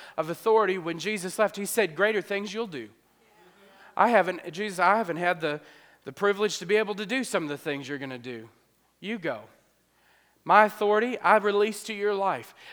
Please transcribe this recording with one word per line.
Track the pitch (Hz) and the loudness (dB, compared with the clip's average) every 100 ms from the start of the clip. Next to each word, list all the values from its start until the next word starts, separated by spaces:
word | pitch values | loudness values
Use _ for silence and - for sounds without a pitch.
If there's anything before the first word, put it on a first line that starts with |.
| - - | -14 -6
of | 160 | -6
authority | 170 226 220 196 190 | -2 4 4 4 0
when | 165 165 | -4 -6
Jesus | 180 214 185 - | -4 -6 -6 0
left. | 202 202 | 0 0
He | 196 | -4
said, | 226 185 156 | 0 0 2
"Greater | 208 214 | 2 2
things | - 202 202 | -2 -6 -6
you'll | 214 226 | -8 -8
do." | 143 107 _ _ _ _ _ - _ - - - - | -10 -14 _ _ _ _ _ -20 _ -20 -20 -10 2
I | 220 | 4
haven't, | 214 175 180 175 | 6 4 -2 -8
Jesus, | 165 214 180 | -8 -6 2
I | 180 214 | 4 4
haven't | 180 160 | 0 -2
had | 175 175 | -2 0
the, | 156 147 - - - _ - | -2 -4 -10 -20 -20 _ -16
the | |
privilege | - 202 202 214 - | -2 0 2 -2 -4
to | 175 | 0
be | 214 | 0
able | 202 202 | 0 -4
to | 202 | -4
do | 262 | -4
some | 240 190 | 0 -2
of | 151 | -2
the | 143 | -6
things | 160 143 131 | -6 -6 -6
you're | 143 | -10
gonna | 135 127 | -8 -10
do. | 127 117 113 _ _ _ _ _ | -10 -12 -14 _ _ _ _ _
You | 185 220 | -10 -6
go. | 160 113 107 _ _ _ _ _ _ _ _ _ | -6 -8 -12 _ _ _ _ _ _ _ _ _
My | 156 196 214 | 4 6 6
authority, | - 208 208 240 226 | 4 2 4 2 0
I | 175 214 | 4 4
release | 202 202 214 208 | 4 2 0 -2
to | - | -10
your | 208 208 196 | -4 -2 0
life. | 196 135 - - - | -2 -2 -8 -20 -20